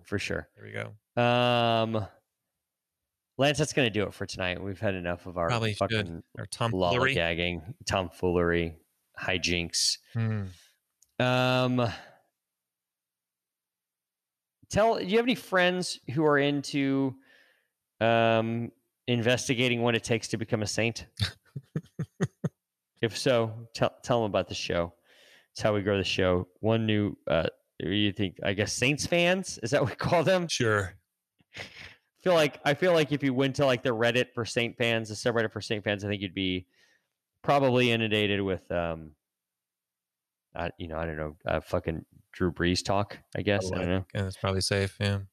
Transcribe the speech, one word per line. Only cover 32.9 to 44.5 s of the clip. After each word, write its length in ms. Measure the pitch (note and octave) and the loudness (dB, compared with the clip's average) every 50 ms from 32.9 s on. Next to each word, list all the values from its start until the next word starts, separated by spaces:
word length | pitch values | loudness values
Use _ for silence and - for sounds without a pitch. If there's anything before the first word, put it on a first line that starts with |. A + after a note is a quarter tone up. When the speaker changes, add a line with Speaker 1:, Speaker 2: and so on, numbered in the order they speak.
| F3 | 4
Speaker 1:
like 180 | E3 D#3 C3+ D3+ | 4 4 2 0
if 100 | C3+ C#3 | 0 0
you 120 | C#3 B2+ | 0 2
went 220 | B2 C#3 C3+ B2+ | 2 2 0 2
to, 100 | - D3 | 2 4
like, 160 | C3+ B2+ B2 - | 4 4 2 2
the 80 | C3+ | 0
Reddit 420 | A#2+ A2 A#2 A#2+ A#2 B2+ B2 - _ | 0 2 2 2 4 2 0 0 _
for 140 | - A#2 | -6 -6
Saint 320 | - - A#2+ A#2 A2+ - - | -2 0 0 0 0 0 0
fans, 320 | B2 A#2 A#2 A2+ A2+ G#2+ | 0 2 2 0 -2 -4
the 40 | G#2+ | -6
subreddit 360 | - - B2 A2+ A#2 A2+ A2 - | -2 -2 0 2 2 0 0 -2
for 80 | G#2+ | -6
Saint 240 | G2 - A#2 G#2 G2 | -4 -4 -4 -2 0
fans, 180 | A2+ G#2 G2 G2+ | -2 -2 -2 -2
I 60 | G#2 | -2
think 140 | G#2 G2 G2 | -2 0 0
you'd 100 | F#2+ E2 | 0 0
be 320 | G2 F#2+ F#2 F2+ F#2 F#2 - _ _ _ _ _ _ _ _ _ _ _ _ _ _ - | 0 0 0 0 -2 -4 -8 _ _ _ _ _ _ _ _ _ _ _ _ _ _ 0
probably 500 | - C#3+ C#3+ C#3 C3 B2 B2+ B2 A#2+ A#2 | 2 4 6 6 6 6 4 4 4 4
inundated 480 | A2+ A2+ A2 G#2 G#2+ G#2 G2+ G2+ G2 | 2 2 2 2 2 2 2 2 0
with, 320 | G2+ G2 F#2 E2+ - - F2 | 0 0 -2 -4 -4 -4 -2
um, 380 | F2 E2+ E2+ E2 D#2+ D#2+ D#2 D2+ _ _ _ _ _ _ _ _ _ _ _ _ _ _ _ _ _ _ _ _ _ _ _ _ _ _ _ - | -2 -2 -2 -4 -6 -10 -14 -20 _ _ _ _ _ _ _ _ _ _ _ _ _ _ _ _ _ _ _ _ _ _ _ _ _ _ _ -10
uh, 140 | - E2+ E2+ - - | -8 -8 -8 -8 -10
you 100 | F#2 E2 | -10 -8
know, 80 | D#2 | -8
I 80 | D#2+ E2 | -6 -6
don't 140 | E2 D#2 D2+ | -6 -6 -6
know, 180 | D2+ D2+ D2+ - - | -8 -8 -10 -8 -4
uh, 140 | - D#2+ D#2+ | -4 -4 -4
fucking 460 | - - - F2+ - - E2 D#2 - - _ - _ _ - | -2 -2 -4 -4 -2 -4 -6 -6 -8 -12 _ -20 _ _ -6
Drew 200 | - F#2+ F2+ D#2 | -2 -2 -2 0
Brees 300 | - E2+ F2 F2+ F2 - | 0 0 2 2 0 0
talk, 360 | - G2+ G2 G2+ - - - - _ - | 0 0 -2 -2 -4 -8 -16 -16 _ -10
I 60 | - F#2 | -4 -2
guess. 240 | G2+ G2+ G2+ F#2+ | 0 0 0 0
I 20 | F#2 | -2
don't 80 | F2+ F2+ | -4 -2
Speaker 2:
Probably. 140 | F2+ F2 F2+ | -2 0 -2
Speaker 1:
know. 80 | F#2+ F#2 - - | -2 -2 -4 -6
Speaker 2:
Yeah, 80 | G#2+ G2 | -6 -6
that's 160 | F#2+ F#2+ - | -6 -6 -4
probably 240 | - G2 | -2 -2